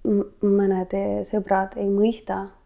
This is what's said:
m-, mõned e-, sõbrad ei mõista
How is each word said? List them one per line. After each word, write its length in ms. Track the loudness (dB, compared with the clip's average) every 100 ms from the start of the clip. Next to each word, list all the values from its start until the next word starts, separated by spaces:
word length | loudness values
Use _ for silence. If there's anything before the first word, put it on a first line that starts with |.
m-, 240 | -2 0 -2 -2
mõned 540 | 2 4 4 0 -2
e-, 280 | -2 -2 -4
sõbrad 540 | -2 -4 0 0 0 -4
ei 120 | 0
mõista 580 | 2 2 0 -6 -8 -8 -14